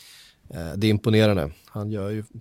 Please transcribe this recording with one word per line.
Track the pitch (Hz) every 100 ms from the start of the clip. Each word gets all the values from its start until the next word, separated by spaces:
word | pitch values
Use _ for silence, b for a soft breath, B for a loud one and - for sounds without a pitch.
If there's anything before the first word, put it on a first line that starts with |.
| b b b b -
eh, | 82 82 101
det | 107
är |
imponerande. | 107 117 110 107 95 73 - b
Han | 107 104
gör | 107 98
ju, | 107 104 113